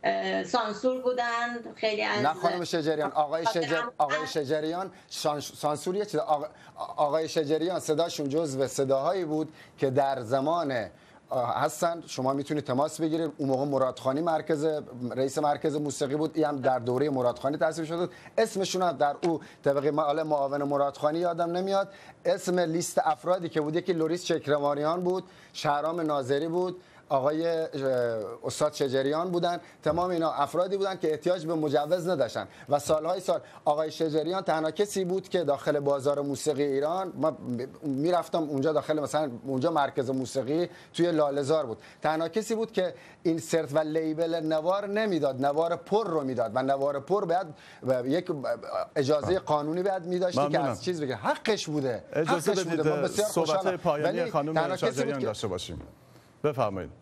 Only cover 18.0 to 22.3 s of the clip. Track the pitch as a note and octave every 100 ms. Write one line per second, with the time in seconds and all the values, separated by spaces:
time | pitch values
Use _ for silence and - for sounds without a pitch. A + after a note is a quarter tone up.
18 | F3 - - - A3 F#3+ F#3+ F#3 F3+ C3+
19 | D3 C#3 F3 D#3 - - D3 C#3 C#3+ D3
20 | D3+ D3+ D#3 D3+ C#3 C#3+ C#3+ C#3+ C#3+ C#3
21 | D3+ D#3+ F3 E3+ E3+ F3 F#3+ G3 G3 -
22 | - - -